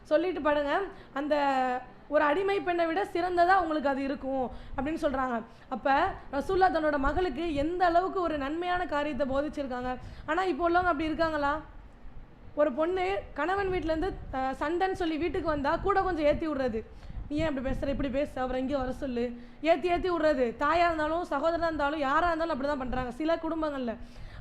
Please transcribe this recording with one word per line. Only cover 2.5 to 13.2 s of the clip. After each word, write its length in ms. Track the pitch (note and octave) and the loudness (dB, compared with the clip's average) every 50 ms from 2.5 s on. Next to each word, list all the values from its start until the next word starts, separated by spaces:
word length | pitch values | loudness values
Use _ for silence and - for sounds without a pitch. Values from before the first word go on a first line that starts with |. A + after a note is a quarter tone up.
| G4 G4 | 0 0
பெண்ணை 240 | D4 F4+ F4 E4+ E4+ | 0 0 0 2 2
விட 180 | E4 E4 F#4+ G4+ | 2 2 0 0
சிறந்ததா 580 | F#4+ - F4 F4 F#4 F4+ F4 E4+ F4 F#4+ F#4+ | 0 -2 -2 0 2 4 4 6 6 6 4
உங்களுக்கு 280 | F4 D#4+ D#4 D#4 A#3+ C#4 | 4 2 0 0 0 0
அது 140 | C#4 C4+ C#4 | 0 0 -2
இருக்கும்" 480 | C#4 C#4+ - C4+ C4 C4+ C4 B3+ A#3 - - - - - | -4 -4 -4 -4 -4 -2 -2 -4 -4 -6 -10 -12 -10 -6
அப்படின்னு 200 | - C4 D4+ E4 - | -4 -4 -4 -2 0
சொல்றாங்க. 400 | D#4+ D4 C4 C4+ C4 B3+ A#3+ A3+ A3+ - - - - | 0 0 0 0 -2 0 -2 -4 -6 -8 -16 -18 -12
அப்ப 340 | - C4 G#3+ - C#4 C4+ C#4+ F4 G4 - - - - - | -10 -6 -2 0 2 4 4 2 0 -2 -6 -8 -6 -4
ரசூல்லா 360 | C#4+ - - F#4+ F#4 F#4+ F4+ | -4 -2 0 4 4 4 4
தன்னோட 260 | E4 D#4+ D4+ D4+ D4 | 4 2 2 2 2
மகளுக்கு 580 | C#4+ C4 C#4 D4+ F4+ F#4 F4+ A#3+ C#4 E4+ E4+ D4 | 2 2 2 2 2 0 0 0 -2 -2 -2 0
எந்த 300 | C#4 C#4+ D#4+ F4+ F4+ F#4 | 0 0 0 2 2 4
அளவுக்கு 360 | F4 E4+ E4+ F#4+ F#4+ - F#4+ | 4 6 4 2 2 0 0
ஒரு 160 | F4 E4 D#4 | 0 0 -2
நன்மையான 480 | D4 C4+ C#4 D#4 E4+ F4+ F4+ F4+ F4+ F4+ | -2 -4 -4 -4 -2 -2 0 0 -2 -2
காரியத்தை 440 | - D4+ C#4+ D4 D4+ D4 A#3 C#4+ B3+ | -2 -2 -2 -2 -2 -2 -2 -2 0
போதிச்சிருக்காங்க. 680 | C4 C#4 D4 D4+ - D4 C#4 B3 B3+ B3 B3 B3+ B3 B3 - - - - - | 0 0 -2 -2 -4 -6 -6 -6 -4 -4 -4 -4 -6 -6 -10 -12 -14 -8 -4
ஆனா 180 | - D#4 F4 F#4+ | -2 0 0 2
இப்போ 260 | F#4 D4 C4 B3+ E4+ | 0 2 2 2 4
உள்ளவங்க 40 | E4+ | 4
அப்படி 300 | F4+ F4+ F4+ E4 C#4 D#4+ | 4 4 4 2 2 0
இருக்காங்களா? 580 | D#4 D#4 B3 E4 D#4+ D#4 D4 C#4+ C#4+ D4 D#4 D4+ - - - - - - - - - - - - - - - - - - | -2 0 0 0 0 0 0 0 0 0 -2 -6 -10 -16 -16 -18 -18 -18 -16 -14 -14 -12 -14 -14 -16 -18 -18 -16 -4 2
ஒரு 160 | D4 D4+ D#4 | 2 2 2
பொண்ணு 520 | A#3 D4 D#4+ E4+ F#4 F#4 F4+ F#4 G4 G4+ | 2 0 0 0 0 0 0 0 -2 -4